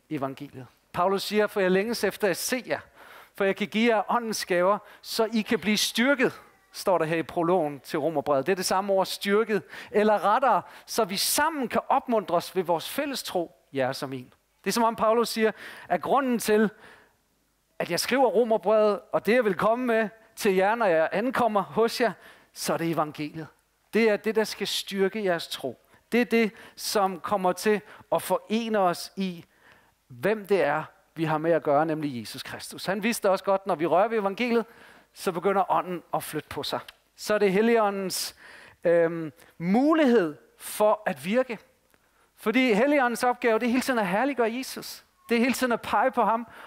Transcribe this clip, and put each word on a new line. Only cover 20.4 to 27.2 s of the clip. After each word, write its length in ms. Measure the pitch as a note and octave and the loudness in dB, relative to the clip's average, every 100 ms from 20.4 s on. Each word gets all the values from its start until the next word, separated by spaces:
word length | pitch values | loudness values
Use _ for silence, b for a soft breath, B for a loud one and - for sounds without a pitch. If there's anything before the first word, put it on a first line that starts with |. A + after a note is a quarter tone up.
| G#3+ F#3+ | 0 2
jer, 200 | F#3+ A#3 | 2 2
når 100 | G#3+ | 2
jeg 240 | D#3+ D#3+ | 2 2
ankommer 500 | F3+ B3 B3 A#3 G3+ | 0 -2 0 0 0
hos 400 | F#3 G3 A3+ - | -2 0 0 0
jer, 100 | A3+ - B B B | -2 -2 B B B
så 200 | - - | -8 -4
er 40 | D3+ | -2
det 140 | E3 | -2
evangeliet. 560 | D#3+ D3+ D3+ D3+ D#3+ D3+ _ _ _ _ | -2 -2 -6 -10 -12 -16 _ _ _ _
Det 160 | G#3+ A3+ | 0 2
er 80 | G3+ | 2
det, 180 | G#3+ G#3+ | 0 -2
der 80 | |
skal 240 | G#3 - G3+ | -2 -4 -6
styrke 560 | - - G3 F#3+ A3 | -6 -6 -2 -2 -2
jeres 240 | G3 E3 - | -2 -2 -4
tro. 320 | - C3 A2+ _ b b | -10 -10 -12 _ b b
Det 100 | A#3 | 0
er 40 | A#3+ | 2
det, 260 | A3+ G#3+ - B B | 2 2 -2 B B
som 440 | - G#3+ F#3+ | -4 0 0
kommer 320 | F3 | -2